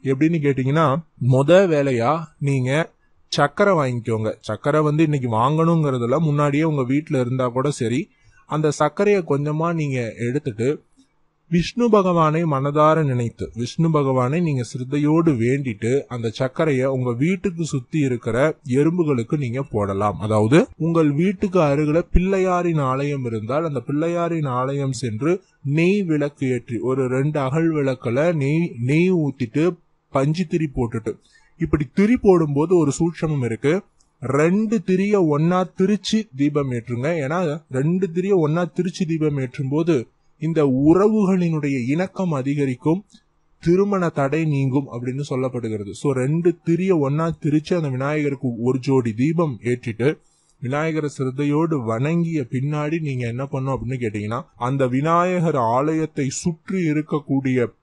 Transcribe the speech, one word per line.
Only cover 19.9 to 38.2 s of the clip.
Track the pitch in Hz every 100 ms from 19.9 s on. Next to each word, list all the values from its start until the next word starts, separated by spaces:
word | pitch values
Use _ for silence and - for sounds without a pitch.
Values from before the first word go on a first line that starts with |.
| 98 104 95
அதாவது, | 104 107 110 151 254 -
உங்கள் | 156 165 156
வீட்டுக்கு | 143 180 190 202 180
அருகில | 151 143 151 156 175
பிள்ளையாரின் | 180 185 190 185 180 175 160
ஆலயம் | 131 131 143 143
இருந்தால், | 123 113 107 139
அந்த | 165 139
பிள்ளையாரின் | 123 143 160 170 170 165 147
ஆலயம் | 123 131 139 139
சென்று | 131 127 107 143 185 _ _
நெய் | 135 147 170 202
விளக்கு | 185 151 143 - 131
ஏற்றி, | 123 - 113
ஒரு | 123 131 127
ரெண்டு | 131 143 151
அகல் | 131 156 165
விளக்குல | 156 139 127 120 120 165
நெய், | 165 135 160 170 117
நெய் | 123 151 180
ஊத்திட்டு, | 180 147 - 117 143 170 175 _ _ _
பஞ்சு | - 139 160 180
திரி | 175 156
போட்டுட்டு, | 131 120 113 113 - _ _ _ _
இப்படி | 160 156 147
திரி | - 208 247
போடும்போது | 208 180 160 139 165 185
ஒரு | 143
சூட்சமம் | 131 165 165 160 147
இருக்கு. | 120 110 139 180 - _ _ _
ரெண்டு | 120 135 160 190 220 220
திரிய | 170 185 196 208 165 143
ஒன்னா | 165 185 185 -
திரிச்சு | 190 208 - 220 214 131
தீபம் | 143 147 139
ஏற்றுங்க. | 120 113 120 135
ஏன்னா, | 170 135 170 175 151 _
ரெண்டு | 127 147 185 190
திரிய | 165